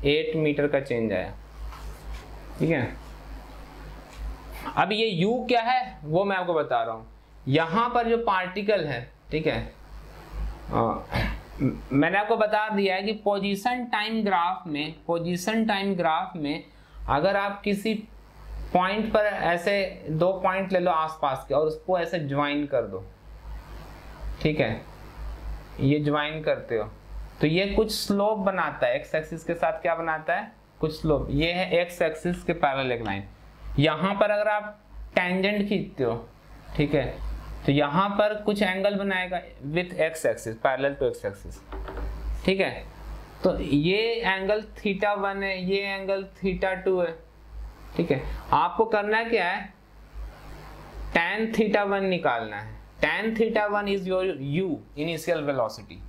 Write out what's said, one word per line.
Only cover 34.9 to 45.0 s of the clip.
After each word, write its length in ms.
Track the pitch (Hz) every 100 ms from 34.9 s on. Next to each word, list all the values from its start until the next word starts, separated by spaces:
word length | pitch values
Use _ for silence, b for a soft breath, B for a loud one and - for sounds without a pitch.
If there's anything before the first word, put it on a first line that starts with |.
| - - -
tangent 520 | 180 185 196 208 202
खींचते 340 | 196 - -
हो, 100 | 123 117 - - - - - -
ठीक 180 | 143
है, 120 | 147 127 - - - - - -
तो 60 |
यहाँ 360 | 143 143 160 202
पर 220 | 202 208 208
कुछ 180 | - 202
angle 340 | 196 185 196 202
बनाएगा 440 | 202 185 180 180 - - 131
with 240 | 160 180 165
x 240 | 160 160 131
axis, 300 | 110 - 110
parallel 320 | 139 131 139 139
to 100 | 127
x 160 | 113 104
axis, 320 | 98 - - - - - - - - - - -
ठीक 140 | 190
है। 120 | 160 117 - - - - - -
तो 140 | 185 147
ये 400 | 95 143 160 202 226 226
angle 460 | 185 190 190 214 214 -
theta 380 | 214 196